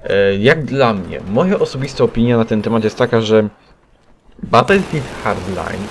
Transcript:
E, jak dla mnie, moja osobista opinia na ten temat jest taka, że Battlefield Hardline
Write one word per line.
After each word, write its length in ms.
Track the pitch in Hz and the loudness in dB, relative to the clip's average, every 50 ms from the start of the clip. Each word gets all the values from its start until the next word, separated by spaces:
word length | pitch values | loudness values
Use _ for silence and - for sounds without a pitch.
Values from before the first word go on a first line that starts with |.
E, 340 | - - 95 98 98 98 98 | -4 -2 0 2 2 2 2
jak 280 | 98 104 127 151 160 143 | 4 4 2 2 2 0
dla 300 | 123 131 139 131 117 110 | -4 0 2 2 2 0
mnie, 260 | 98 87 87 82 71 - 87 | -2 -6 -8 -10 -10 -8 -2
moja 300 | 101 123 175 185 196 170 | 0 0 2 2 2 0
osobista 460 | 160 - - 131 135 143 - - 131 | 0 -2 -2 -6 -6 -6 0 0 0
opinia 320 | 113 - - 117 120 120 | 0 2 0 2 2 4
na 80 | 117 113 | 2 2
ten 180 | 113 117 107 | 2 0 -2
temat 220 | 104 113 113 113 110 | 0 0 -2 0 0
jest 140 | 107 - - | -2 0 0
taka, 220 | 127 120 - 113 | -2 0 2 0
że 280 | 110 107 110 110 110 104 - _ _ _ - _ _ _ _ _ _ _ - _ _ - - - | 2 4 4 4 2 2 -4 _ _ _ -20 _ _ _ _ _ _ _ -20 _ _ -20 -16 -16
Battlefield 600 | - - - 117 127 - 196 196 180 - - 151 127 - - - - | -8 2 2 2 4 4 2 0 2 -2 -6 -6 -6 -8 -12 -8 -6
Hardline 580 | 113 98 95 92 92 92 87 82 - - - 208 214 | -4 -4 -4 -6 -8 -6 -6 -6 -6 -6 -8 -8 -10